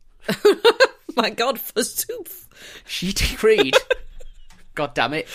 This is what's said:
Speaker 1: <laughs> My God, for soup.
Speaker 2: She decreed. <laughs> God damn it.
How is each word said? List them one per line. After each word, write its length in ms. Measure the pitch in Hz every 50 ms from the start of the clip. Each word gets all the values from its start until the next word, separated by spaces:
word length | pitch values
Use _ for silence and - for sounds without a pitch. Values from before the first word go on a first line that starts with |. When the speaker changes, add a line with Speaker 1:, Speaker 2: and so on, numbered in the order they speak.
| - - _ _ - -
Speaker 1:
<laughs> 880 | - - - 415 381 - - 453 - - 523 - - - _ - 302
My 140 | 247 220 208
God, 280 | 214 208 226 262 262 220
for 240 | - - - - 254
soup. 460 | - - - - - 466 494 370 - - - - - _ - - - - - -
Speaker 2:
She 260 | - - - - 185 196
decreed. 640 | - - - - - - 220 440 415 403 262 - 480 - - 508 - - - - - -
<laughs> 500 | - - - - - - - - - -
God 200 | - 151 139 -
damn 180 | - 123 120 143
it. 160 | 156 - - -